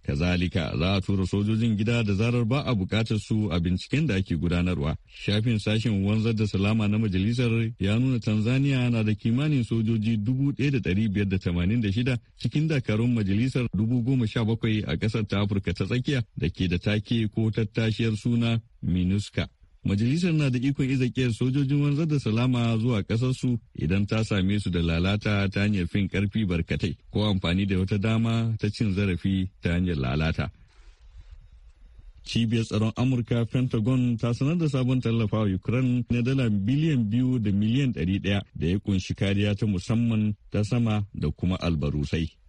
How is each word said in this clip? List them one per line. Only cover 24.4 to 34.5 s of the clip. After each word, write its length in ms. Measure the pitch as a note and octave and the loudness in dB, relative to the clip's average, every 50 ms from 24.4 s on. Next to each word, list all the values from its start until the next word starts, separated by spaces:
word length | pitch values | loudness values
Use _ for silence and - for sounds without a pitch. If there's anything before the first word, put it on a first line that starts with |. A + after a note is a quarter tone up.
| F#2 F#2+ G2+ G#2 | 2 2 0 0
su 120 | G2+ G2 | 0 0
da 100 | E2+ F2 | 0 0
lalata 640 | E2+ E2+ E2 E2+ F2 F#2+ G2+ G#2 - A2 G#2 G2+ G2 G2 | 0 0 0 0 0 0 0 0 0 0 0 0 0 -2
ta 80 | G2 G2+ | -2 0
hanyar 240 | G2+ G#2+ G#2 F#2+ F2 | 0 0 0 0 -2
fin 220 | E2+ - G#2 G2 F2 | -2 0 -2 -2 0
ƙarfi 380 | - F#2 G2+ G2 - A2+ A2 F#2 | 0 -2 -2 0 0 -2 0 0
barkatai 480 | F2+ E2 D#2+ - D2+ D2 - - - - _ - | 0 -2 -2 -2 -4 -4 -2 -4 -4 -6 _ -6
ko 160 | - G2+ G#2 G#2+ | -2 0 0 2
amfani 380 | G2+ G2 - E2 F2 F#2+ G2+ G2 | 0 0 0 0 0 0 2 0
da 80 | G2 | 0
wata 220 | F#2 F#2 F#2 A2 G2+ | 0 0 0 0 0
dama 560 | F#2+ A2 A2+ A2+ A2+ A2+ A2+ A#2 A2+ A2+ A2+ G#2+ | 0 0 2 2 2 0 0 0 0 -2 -2 -2
ta 120 | - G#2+ | -2 -4
cin 220 | - - A#2 G#2 F#2 | -2 0 0 0 2
zarafi 540 | F#2+ G2+ G2 - - - G2 F#2+ F#2+ F#2 F#2+ - - | 0 0 0 -2 -2 0 0 0 0 -2 -4 -8 -6
ta 120 | - F2+ E2+ | -2 -2 0
hanyar 200 | F2 F#2 F2+ E2+ C#2+ | 0 0 0 0 -2
lalata. 480 | C2 B1 C2 D2+ D#2 D#2+ D#2 - D2 - - - - - _ - - - - _ - - - - - - - - - - - - - - - - - - - - - - - - - | -2 -2 0 0 0 0 0 -2 -4 -6 -8 -14 -20 -20 _ -20 -20 -20 -20 _ -20 -20 -20 -20 -20 -20 -20 -20 -20 -20 -20 -20 -20 -20 -20 -20 -20 -20 -20 -20 -20 -20 -20 -20 -14
Cibiyar 400 | - - A#2 A#2 A2 A2+ A#2 A2+ | -4 -2 0 0 2 0 0 -2
tsaron 280 | - - G#2+ A2 A2 - | 0 0 0 0 0 0
Amurka, 480 | - B2 C3 C3 B2 A2+ - B2 A#2 A#2 | 0 0 0 0 0 0 0 0 0 0
Pentagon, 720 | A2+ - C3 B2+ B2+ - A#2 G#2 B2+ C3 B2+ B2 B2 A#2+ | 0 0 -2 -2 0 0 0 0 2 2 2 2 0 0
ta 160 | A2+ - A#2 | 0 0 -2
sanar 240 | A#2+ - C3+ C#3+ | 0 0 0 0